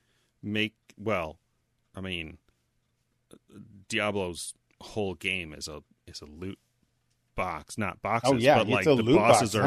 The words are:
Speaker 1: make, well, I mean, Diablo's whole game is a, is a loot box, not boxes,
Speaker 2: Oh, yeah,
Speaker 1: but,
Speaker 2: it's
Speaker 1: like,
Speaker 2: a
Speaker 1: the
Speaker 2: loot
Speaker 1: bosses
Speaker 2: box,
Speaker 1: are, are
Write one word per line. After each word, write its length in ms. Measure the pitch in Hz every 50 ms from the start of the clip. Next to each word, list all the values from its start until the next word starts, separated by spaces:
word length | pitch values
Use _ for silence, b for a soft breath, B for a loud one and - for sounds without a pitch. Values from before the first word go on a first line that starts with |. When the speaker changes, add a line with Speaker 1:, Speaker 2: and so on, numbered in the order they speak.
| _ _ _ _ _ _ _ _ -
Speaker 1:
make, 320 | 104 104 107 107 107 - _ _ _ - -
well, 400 | 101 107 104 92 82 78 76 _ _ _ _ _ _ _ _ _ _ _ -
I 60 | 95 95
mean, 340 | 95 92 87 80 78 78 80 _ _ _ _ _ _ _ _ _ _ _ _ _ _ _ _ _ _ - - _ _ - 101 101 - 107 101 95 -
Diablo's 640 | - 110 104 104 98 101 95 90 87 80 - - - _ _ _ _ - -
whole 320 | - - 110 104 98 90
game 400 | 82 - 98 92 92 87 78 76
is 120 | 71 71
a, 160 | - 76 76 71 _ _ _ _
is 140 | - 85 -
a 60 | -
loot 320 | 73 73 78 90 95 98 - _ _ _ _ _ _ _ _ _ _ _ _ _ _ _
box, 440 | - 95 90 85 78 - - - -
not 240 | 104 95 85 - -
boxes, 280 | 98 107 117 120 127
Speaker 2:
Oh, 60 | 139
yeah, 200 | 120 113 135 151 120
Speaker 1:
but, 80 | 110
Speaker 2:
it's 80 | 101 107
Speaker 1:
like, 120 | 101 95
Speaker 2:
a 80 | 165 143
Speaker 1:
the 60 | 123 110
Speaker 2:
loot 140 | 113 139
Speaker 1:
bosses 360 | - 104 117 135 107 104 107 98
Speaker 2:
box, 20 |
Speaker 1:
are, 60 | 110
are 20 | 101